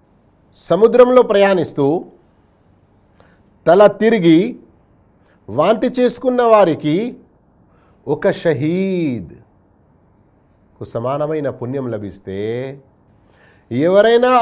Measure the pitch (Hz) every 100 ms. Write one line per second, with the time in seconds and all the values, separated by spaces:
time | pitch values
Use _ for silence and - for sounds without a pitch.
0 | _ _ _ _ _ - - 170 226 240
1 | 247 254 233 202 196 190 156 - 139 165
2 | - - _ _ _ _ _ _ _ _
3 | _ _ _ _ _ _ - 180 202 -
4 | 220 220 170 160 220 - - _ _ _
5 | _ _ _ _ - 110 165 226 247 247
6 | 247 240 262 247 233 220 185 147 151 160
7 | 240 - _ _ _ _ _ _ _ _
8 | - 147 196 - 170 139 151 175 190 185
9 | 160 117 80 60 _ _ _ _ _ _
10 | _ _ _ _ _ _ _ _ 110 120
11 | 120 143 151 156 139 120 120 139 127 110
12 | 101 90 - 95 107 117 135 139 _ _
13 | _ _ _ _ _ _ - 120 160 196
14 | 214 233 254 254